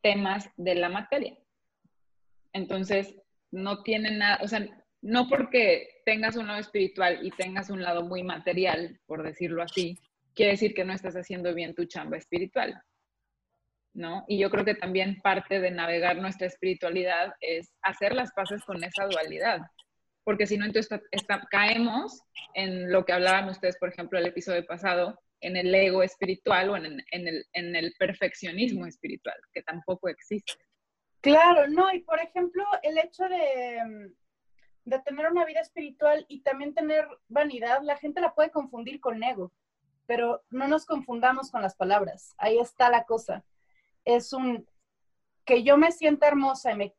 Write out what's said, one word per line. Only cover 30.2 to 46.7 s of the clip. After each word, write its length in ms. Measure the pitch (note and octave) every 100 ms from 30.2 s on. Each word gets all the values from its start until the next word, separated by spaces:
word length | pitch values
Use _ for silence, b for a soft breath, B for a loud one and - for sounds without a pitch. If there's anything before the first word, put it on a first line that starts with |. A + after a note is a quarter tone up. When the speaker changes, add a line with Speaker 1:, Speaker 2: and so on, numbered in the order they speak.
| - G#3 - - _ _ _ _ _ _
Speaker 2:
Claro, 460 | C#4+ D#4 E4+ F4 C#4+
no, 260 | D#4+ F#4+
y 60 | F4+
por 200 | - D#4+
ejemplo, 440 | E4+ F4+ F4+ F4 G#4 F#4+
el 140 | D4+ D#4+
hecho 260 | D#4+ - F#4
de, 540 | F4+ D4 C4 B3 A#3
mm, 1040 | A3+ G#3+ G3+ - _ _ _ _ _ _ -
de 100 | C4
tener 280 | D4 C#4 D#4+
una 140 | F4 D#4+
vida 140 | D#4
espiritual 640 | D#4+ - D4 C4 D4+ D4+ D4
y 120 | C#4
también 320 | C#4 C4+ C#4+
tener 340 | D4+ D4+ D#4 D4+ - _
vanidad, 540 | A#3 D4+ B3 A#3 C4+
la 140 | D4 C#4+
gente 240 | D4 D4
la 120 | E4+
puede 160 | D#4+ D#4+
confundir 480 | D#4+ C4+ A#3 A#3 D4
con 220 | B3 A3+
ego, 280 | A#3+ G#3+ F3+ _ _ _ _ _ -
pero 360 | A#3+ A#3 A#3+ -
no 180 | B3 C#4
nos 180 | D#4 -
confundamos 640 | D4 B3+ A#3 B3+ C4 C4
con 100 | B3
las 140 | F#3+ -
palabras, 580 | F#3 G3+ F#3+ - - -
ahí 200 | G#3 A#3
está 320 | A#3 - A#3+
la 140 | A#3 A#3
cosa. 380 | A3+ - G3 - _ _ _ _ _
Es 300 | - A#3+ A#3+
un, 340 | C4 B3+ A#3 - _ _ _ _ _ _ _ -
que 180 | B3
yo 140 | A#3+ C#4+
me 140 | E4
sienta 360 | E4 D#4 D4 D4
hermosa 440 | D4 C4+ C4+ B3+